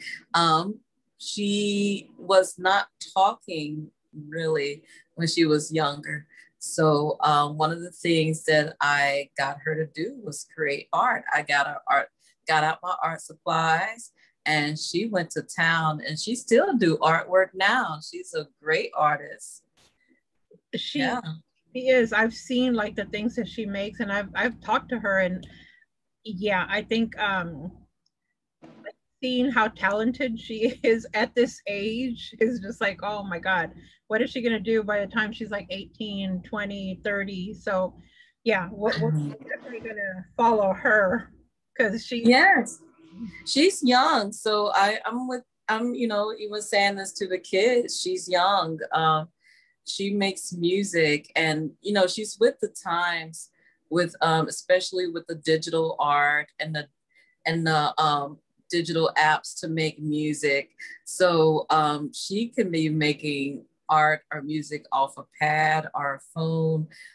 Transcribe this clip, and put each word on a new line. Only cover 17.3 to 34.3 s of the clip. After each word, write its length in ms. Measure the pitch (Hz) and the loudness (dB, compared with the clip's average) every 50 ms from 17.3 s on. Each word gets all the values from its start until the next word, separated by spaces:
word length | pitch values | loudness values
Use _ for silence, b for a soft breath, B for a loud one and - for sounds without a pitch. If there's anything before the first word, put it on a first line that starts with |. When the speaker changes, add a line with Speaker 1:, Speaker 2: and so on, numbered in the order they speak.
| 180 185 190 190 - | 4 4 4 2 0
Speaker 1:
now. 440 | 185 185 202 226 262 226 170 156 156 160 - | 0 2 2 2 2 0 -2 -4 -8 -10 -12
She's 280 | - 359 - - - | -12 -14 -12 -8 -8
a 120 | 160 151 - _ _ | -8 -8 -8 _ _
great 300 | 147 151 160 180 - - - | -2 0 0 0 0 -2 0
artist. 680 | - 151 151 151 143 147 147 - - - - - - _ _ _ _ _ _ _ _ _ _ _ _ _ _ _ _ _ _ _ _ _ _ - | 2 2 2 2 0 -4 -10 -14 -16 -18 -18 -20 -20 _ _ _ _ _ _ _ _ _ _ _ _ _ _ _ _ _ _ _ _ _ _ -8
Speaker 2:
She, 240 | - - - - 294 | -8 -6 -4 -4 -2
Speaker 1:
Yeah. 220 | 262 - 233 254 - 160 160 160 - _ _ _ _ _ - | -2 -2 -2 -4 -6 -8 -12 -14 -16 _ _ _ _ _ -10
Speaker 2:
she 160 | 254 254 262 | -2 2 4
is. 240 | 254 254 233 226 226 | 6 6 4 4 2
I've 200 | 208 226 233 226 | 2 2 2 0
seen, 400 | - - - 254 247 254 254 240 | -4 -6 -2 0 2 2 2 2
like, 220 | 220 208 214 214 | 0 -2 -2 -4
the 100 | 220 202 | -6 -6
things 300 | 175 208 208 214 240 - | -6 -4 -4 -4 -4 -2
that 120 | 247 220 - | -4 -6 -6
she 180 | - - 220 | -6 -8 -6
makes, 340 | 202 202 196 202 214 - - | -6 -4 -6 -6 -6 -6 -6
and 120 | 226 202 | -6 -4
I've, 180 | 196 202 202 190 - | -2 -4 -4 -4 -2
I've 240 | 185 208 247 226 - | -2 -2 -2 -2 -4
talked 280 | - - 226 269 - - | -4 0 0 0 0 -2
to 100 | 247 226 | -6 -4
her, 200 | 214 202 196 190 | -2 0 2 2
and 260 | 185 180 180 - - B B B B B B B B B _ _ _ _ _ _ - | 2 0 -2 -4 -10 B B B B B B B B B _ _ _ _ _ _ -14
yeah, 420 | 220 202 175 202 208 196 185 170 - | -12 -8 -4 -2 0 0 0 0 0
I 120 | 196 214 | -2 -4
think, 360 | 214 - 220 226 226 220 - - | -2 -2 0 0 0 0 -2 -4
um, 520 | 208 202 196 185 175 170 165 135 151 185 - - - _ _ _ _ _ _ _ _ _ _ _ _ _ _ _ - - - - - 605 - _ _ _ _ _ - | -2 -2 -2 -2 -4 -6 -8 -10 -12 -12 -14 -16 -20 _ _ _ _ _ _ _ _ _ _ _ _ _ _ _ -20 -20 -20 -20 -18 -18 -18 _ _ _ _ _ -4
seeing 260 | 254 254 247 247 277 | -2 0 2 2 2
how 180 | 233 240 214 226 | 2 2 2 0
talented 720 | - - - 190 202 214 220 240 247 - 262 254 226 226 | 0 -2 -2 0 0 2 0 0 0 0 -2 -2 -4 -4
she 400 | - - 226 220 220 254 247 - | -8 -8 -4 0 0 0 0 0
<laughs> 40 | - | 2
is 240 | 247 226 226 226 - - | 2 2 2 0 -4 -2
at 200 | 214 240 - - | -2 -2 0 2
this 260 | 247 240 247 - - - 202 | 2 0 0 0 -6 -10 -8
age 680 | 202 202 202 220 220 233 262 254 233 - - - - - | -6 -4 -4 -4 -4 -4 -4 -6 -6 -8 -12 -10 -2 0
is 200 | 220 226 247 226 | 0 0 0 -2
just 220 | 190 196 226 - | -8 -10 -6 -2
like, 180 | 220 196 190 - - | -2 -2 -2 -2 -6
"Oh 200 | 202 208 208 196 | -6 -6 -6 -6
my 160 | 196 175 165 | -6 -6 -4
God, 320 | 175 190 170 165 165 165 - B B B B B B - | -2 0 0 0 0 -2 -6 B B B B B B -2
what 140 | 214 220 | 0 0
is 80 | 247 262 | 0 0